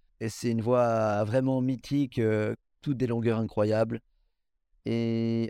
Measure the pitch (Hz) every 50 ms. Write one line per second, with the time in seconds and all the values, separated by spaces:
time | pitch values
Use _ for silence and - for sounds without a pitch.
0 | _ _ _ _ 113 107 - - - 120 117 113 104 117 127 123 123 117 113 110
1 | 110 107 104 104 110 104 110 131 131 135 131 131 127 131 131 113 - - 143 143
2 | 143 127 - 123 113 110 107 107 107 107 110 - _ _ _ _ - 147 139 117
3 | 131 117 117 117 113 117 113 110 113 107 - 110 104 107 107 110 113 113 117 113
4 | - _ _ _ _ _ _ _ _ _ _ _ _ _ _ _ _ 113 113 117
5 | 117 113 113 113 117 113 113 113 117 113